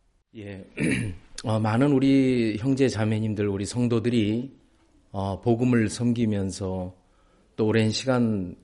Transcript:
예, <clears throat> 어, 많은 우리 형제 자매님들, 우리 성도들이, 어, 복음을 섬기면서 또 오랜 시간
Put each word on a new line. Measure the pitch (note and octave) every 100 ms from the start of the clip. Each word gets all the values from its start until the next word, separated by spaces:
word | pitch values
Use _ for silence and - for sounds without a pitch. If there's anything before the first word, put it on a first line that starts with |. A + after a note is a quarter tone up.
| _ _ _ A2+
예, | G2+ F#2+ - -
<clears throat> | - C2 A#2 - - -
어, | A#2 A2
많은 | G#2+ A2+ C#3+
우리 | C3+ C3+ C3+ C3 B2+ A2 G#2
형제 | B2+ C3+ C3
자매님들, | G2+ G#2+ A2 A2 G#2 G#2
우리 | G2 G2+
성도들이, | B2 B2 A#2 A#2+ A#2+ G#2 A2+ C#3 - _ _ _ _ _
어, | G2+ G2 F#2+
복음을 | - A#2 B2 A#2+ G#2
섬기면서 | - A#2+ A#2+ A2+ G2+ F#2+ F#2 F#2+ F#2 F2+ - _ _ _ _ _ -
또 | A2
오랜 | A2 A2
시간 | G#2 C3 B2+ A#2 G#2 F2+ -